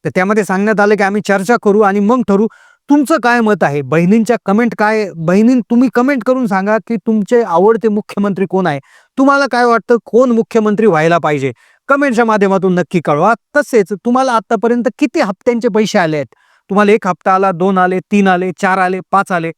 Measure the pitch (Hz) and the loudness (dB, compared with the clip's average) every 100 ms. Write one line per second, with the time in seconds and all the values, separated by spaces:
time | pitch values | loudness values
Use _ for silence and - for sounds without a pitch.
0 | 160 185 185 214 190 190 208 208 208 208 | -4 -4 0 -2 -2 -2 0 2 2 2
1 | 196 208 - 196 190 240 208 202 202 202 | 0 -2 -2 -2 0 0 2 2 2 0
2 | 202 254 - 196 220 - _ _ _ 285 | 0 0 0 0 0 -6 _ _ _ 0
3 | 262 311 240 240 220 208 160 143 131 156 | 2 0 0 2 2 0 0 -2 -2 0
4 | 175 226 214 233 - 208 240 - 214 220 | 2 2 2 -2 0 0 0 0 -2 0
5 | 202 160 160 190 220 254 - 233 262 240 | -4 -6 0 2 4 2 0 0 0 0
6 | 254 277 226 254 233 190 196 220 - 226 | 0 -2 -2 -2 0 -2 -2 -4 -2 -6
7 | - 220 190 240 214 170 202 226 220 208 | -2 -2 0 0 0 2 2 2 0 -2
8 | - - 202 185 185 185 175 143 _ _ | -6 -4 -4 -2 -2 -2 -2 -4 _ _
9 | _ - 269 277 269 247 240 226 - 240 | _ 0 2 2 0 0 0 0 0 -2
10 | - 220 254 226 - 226 214 202 220 160 | 2 2 2 2 0 -2 0 2 2 2
11 | 165 170 151 147 131 117 _ _ - 277 | 2 0 0 -2 -4 -8 _ _ -4 0
12 | 285 226 226 214 196 190 185 180 170 180 | 0 0 0 2 2 2 0 -2 -2 -4
13 | 160 147 190 233 _ 294 277 233 190 196 | -2 0 0 -2 _ -2 0 0 -2 -4
14 | 233 247 262 226 - 226 233 240 233 - | -2 -2 0 -2 -2 -2 0 -2 -2 -4
15 | 294 339 208 202 - 240 240 208 220 208 | -4 -2 -4 -2 -4 -2 -2 0 0 0
16 | 165 151 135 _ _ _ _ 196 208 220 | 0 -2 -6 _ _ _ _ 0 2 2
17 | 190 175 202 190 196 170 185 190 180 185 | 0 -4 0 0 0 0 -2 0 0 -2
18 | - 208 196 180 185 - 190 190 180 185 | -2 0 2 0 -2 -4 -2 0 -2 -4
19 | - 190 196 180 165 | -2 -2 -2 -4 -6